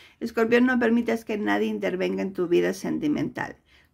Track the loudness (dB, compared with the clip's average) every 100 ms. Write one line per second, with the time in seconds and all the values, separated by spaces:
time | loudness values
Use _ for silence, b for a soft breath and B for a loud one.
0 | B _ -6 0 2 4 4 2 2 2
1 | 0 -2 -4 -4 -2 0 0 -2 -4 -2
2 | -2 -2 -4 -2 2 2 2 -2 -4 -2
3 | 0 0 -2 -6 -10 -12 b b b